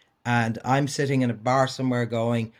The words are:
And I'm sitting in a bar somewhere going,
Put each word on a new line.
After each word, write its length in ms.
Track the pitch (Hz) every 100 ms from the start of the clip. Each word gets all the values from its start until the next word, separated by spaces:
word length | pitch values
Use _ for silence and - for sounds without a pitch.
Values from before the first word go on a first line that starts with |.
| _ _
And 340 | 120 120 113 113
I'm 240 | 120 139 139
sitting 340 | - 139 131
in 80 | 123
a 40 |
bar 340 | 110 120 135 131
somewhere 360 | - 131 120 120
going, 460 | 117 117 117 110 -